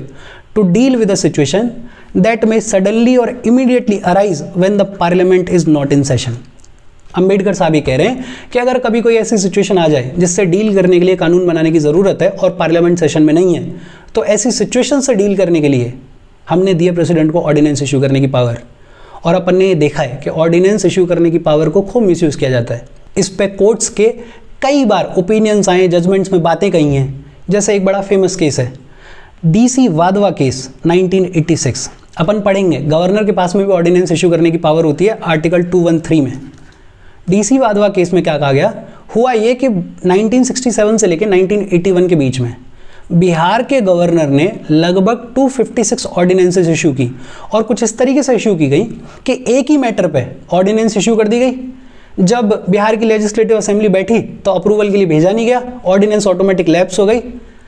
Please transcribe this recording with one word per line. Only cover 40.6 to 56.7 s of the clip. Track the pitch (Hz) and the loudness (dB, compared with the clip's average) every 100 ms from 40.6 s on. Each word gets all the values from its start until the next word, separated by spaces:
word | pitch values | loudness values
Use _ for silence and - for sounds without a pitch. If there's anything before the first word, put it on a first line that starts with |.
| 254 | -4
सेवन | 208 208 220 | 0 0 2
से | 208 | 0
लेके | 165 214 | 0 0
नाइनटीन | 185 185 208 190 | 0 2 -2 0
एटी | 175 185 | 0 2
वन | 180 180 | 2 2
के | 175 | 2
बीच | 135 127 | 0 -2
में | 120 - - - - - - | -6 -8 -18 -20 -20 -18 -4
बिहार | 170 180 165 170 220 | 0 2 2 0 0
के | 247 269 | 0 0
गवर्नर | 196 175 175 170 151 | 2 2 2 2 2
ने | 139 175 220 - | 2 0 -2 -2
लगभग | 156 170 185 190 240 - | 0 2 2 2 0 -4
two | - 269 | -2 0
fifty | 262 220 - | 0 -4 -2
six | 226 240 - | -2 -2 -4
ordinances | - 180 185 180 175 170 | -2 2 2 2 2 0
issue | 156 170 | 0 0
की, | 131 123 - - - - | 0 -4 -6 -16 -18 -4
और | 214 | -4
कुछ | 220 233 | -2 -2
इस | 226 220 | -2 -2
तरीके | 262 269 | 0 0
से | 262 | 0
issue | 233 220 | 0 0
की | 180 143 | 0 0
गई | 143 233 - - - - | 0 -2 -6 -16 -10 -6
कि | 240 - | -4 0
एक | 247 285 | 0 2
ही | 302 | 0
matter | 247 208 180 | 0 -2 -2
पे | 143 117 - - | -2 -6 -10 -4
ordinance | 175 190 220 220 220 | 0 2 2 0 0
issue | 180 220 | 0 0
कर | 214 | 0
दी | 233 | 0
गई। | 254 254 - - - - - - | 0 -4 -10 -16 -20 -20 -12 -2
जब | 185 240 214 190 - | 0 0 0 -2 -2
बिहार | 202 214 220 | 0 0 0
की | 220 | 0
legislative | 220 208 214 208 220 | 0 0 0 0 0
assembly | 208 208 214 | 0 0 2
बैठी, | 190 190 233 | 0 0 0
तो | 233 - 196 | -2 -6 -2
अप्रूवल | 185 190 208 208 | 0 0 0 2
के | 196 | 2
लिए | 185 | 2
भेजा | 156 170 | 2 2
नहीं | 214 226 | 2 0
गया, | 247 247 - | -2 -2 -8
ordinance | 180 196 208 208 202 | 0 2 2 2 0
automatic | 180 196 185 | 0 0 0
lapse | 165 | 2